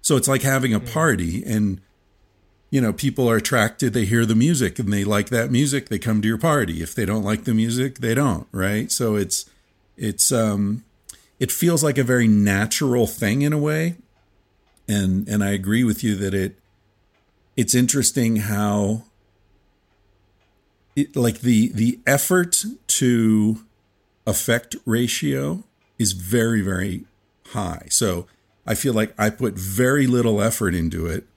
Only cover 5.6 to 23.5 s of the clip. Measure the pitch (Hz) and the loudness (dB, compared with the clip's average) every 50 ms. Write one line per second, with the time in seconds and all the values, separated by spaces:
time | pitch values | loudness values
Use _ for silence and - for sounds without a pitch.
5.6 | 147 143 139 135 127 - 113 98 - 113 110 107 104 110 113 110 - 165 151 143 | 2 2 -2 -4 -4 -4 -6 -4 -2 0 0 0 2 0 -2 0 0 0 2 2
6.6 | 113 87 82 80 85 - - - 107 92 104 110 101 101 110 110 113 127 113 110 | 0 -2 -4 -6 -8 -6 -4 -4 -2 -2 -2 -2 0 -2 -2 -2 -2 0 0 0
7.6 | 110 113 113 123 131 139 127 - 120 113 113 131 147 131 92 82 - _ - 98 | 0 0 0 -2 -2 -4 -4 -4 -2 -2 0 2 2 0 0 -2 -6 _ -4 -2
8.6 | 92 98 104 107 113 - - - 127 110 107 104 98 - - - - _ _ _ | -2 0 0 -2 -4 -4 -4 -2 -2 0 0 0 -2 -2 -4 -6 -8 _ _ _
9.6 | _ _ _ _ _ _ _ - - 107 104 - - - 135 113 113 107 101 101 | _ _ _ _ _ _ _ -6 -6 -6 -2 0 0 0 2 2 2 0 0 0
10.6 | 101 98 107 123 - _ _ _ _ - - _ _ _ _ _ 127 123 - - | 0 -2 -2 -6 -8 _ _ _ _ -20 -20 _ _ _ _ _ -4 -4 -2 0
11.6 | - 170 170 147 147 151 131 139 131 120 127 123 117 110 107 104 104 101 98 98 | 0 2 2 2 0 0 0 0 0 2 2 4 4 4 4 4 4 2 2 0
12.6 | 107 110 - - 151 135 120 123 113 110 - - - 101 107 139 143 147 151 151 | 0 -2 -2 -2 0 0 2 2 0 0 -2 -4 -2 -2 0 0 0 0 0 0
13.6 | 147 151 151 156 160 170 170 - - _ _ _ _ _ _ _ _ _ _ _ | -2 -2 -2 -2 -2 -4 -4 -8 -16 _ _ _ _ _ _ _ _ _ _ _
14.6 | _ _ _ _ _ - 101 104 98 92 92 95 104 - 104 104 101 98 101 98 | _ _ _ _ _ -4 -2 0 0 0 0 0 -2 -2 -2 -2 0 0 -2 -2
15.6 | 92 98 107 120 127 113 101 - - 113 104 95 101 98 92 98 92 101 - _ | -2 0 0 2 2 0 0 -2 -2 -2 -2 -2 -2 -2 -2 -2 -4 -4 -6 _
16.6 | _ _ _ _ _ _ _ _ _ _ _ _ _ _ _ _ _ _ _ - | _ _ _ _ _ _ _ _ _ _ _ _ _ _ _ _ _ _ _ -2
17.6 | 117 - - 123 123 123 - 139 120 - - 139 120 113 113 107 104 104 107 101 | 0 2 2 2 2 2 2 0 0 0 0 0 0 0 0 -2 -2 -2 -2 0
18.6 | 104 104 101 104 101 98 110 113 - _ _ _ _ _ _ _ _ _ _ _ | 0 0 0 0 0 0 -2 -4 -6 _ _ _ _ _ _ _ _ _ _ _
19.6 | _ _ _ _ _ _ _ _ _ _ _ _ _ _ _ _ _ _ _ _ | _ _ _ _ _ _ _ _ _ _ _ _ _ _ _ _ _ _ _ _
20.6 | _ _ _ _ _ _ _ 143 143 - - 135 120 117 - - - 123 120 107 | _ _ _ _ _ _ _ -2 -2 -2 -2 0 0 0 0 0 2 4 4 4
21.6 | 113 123 - 104 110 120 123 - - 117 135 139 - - 185 180 175 175 - - | 4 2 2 0 0 0 0 0 0 0 2 2 2 2 2 2 2 2 -2 -2
22.6 | - 214 262 - _ - - - 139 123 120 117 113 110 110 107 107 107 | -2 -4 -10 -12 _ -4 -2 2 2 2 4 4 4 4 4 4 4 2